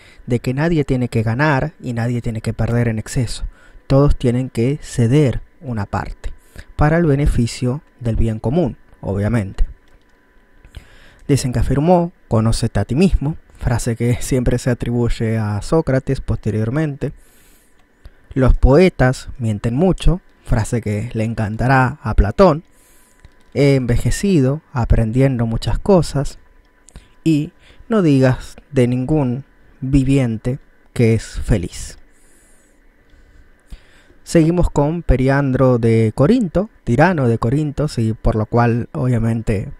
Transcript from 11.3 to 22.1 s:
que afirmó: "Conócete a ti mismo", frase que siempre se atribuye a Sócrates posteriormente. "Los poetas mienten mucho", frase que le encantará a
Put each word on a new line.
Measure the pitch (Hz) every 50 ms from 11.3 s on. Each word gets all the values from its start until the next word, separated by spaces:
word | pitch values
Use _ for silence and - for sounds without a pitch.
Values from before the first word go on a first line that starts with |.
| 139 123 - 123
que | 120 113
afirmó: | - - 131 139 151 175 185 175 170 175 - _ _ -
"Conócete | 113 110 110 113 113 - 117 110 - 101
a | 101
ti | - 120
mismo", | 147 196 180 - - 139 147 165 - _ _ - -
frase | - - 117 - - 123 113
que | - 117 120 120 -
siempre | - - 139 127 120 123 123 123
se | - 131
atribuye | 120 - - 120 120 120 120 113 - - 113 110 110
a | 113 107 104 104 101
Sócrates | - - 160 165 156 - 127 131 - - 135 -
posteriormente. | - - 117 - - 110 104 107 110 113 131 156 160 147 135 135 127 143 - - _ _ _ _ _ _ _ _ _ _ _ _ _ _ _ _ _ - _ _ _ _
"Los | - 135 131 123 -
poetas | - - 123 139 170 190 175 - - 127 127 127 - - - - -
mienten | 117 110 104 95 - 117 117
mucho", | 139 185 185 151 - - 156 165 190 _ _ _ _ _
frase | - - 117 113 - 123 113
que | - 104 104 104 113 123 -
le | 110 110
encantará | 113 113 113 110 101 110 110 117 127 135 131 127 110 147 -
a | - 110